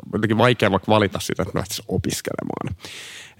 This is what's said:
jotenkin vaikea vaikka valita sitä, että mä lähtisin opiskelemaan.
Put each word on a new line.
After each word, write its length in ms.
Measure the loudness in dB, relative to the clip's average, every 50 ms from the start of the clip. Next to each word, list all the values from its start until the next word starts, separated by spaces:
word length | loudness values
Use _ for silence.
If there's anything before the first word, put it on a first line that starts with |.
| -12 -6 -4
jotenkin 260 | 0 0 2 4 4
vaikea 320 | 6 4 4 4 4 4
vaikka 220 | 4 2 2 4 4
valita 280 | 4 4 4 0 -4
sitä, 220 | -4 -4 -2 -2 -2
että 100 | -2 -2
mä 40 | -4
lähtisin 260 | -4 -4 -6 -8 -6 -4
opiskelemaan. 880 | -2 -2 0 0 -2 -2 -4 -6 -6 -4 -4 -4 -4 -4 -4 -6 -8 -8 -12 -14 -14 -14 -14 -14 -16 -16 -18 -20 -14 -6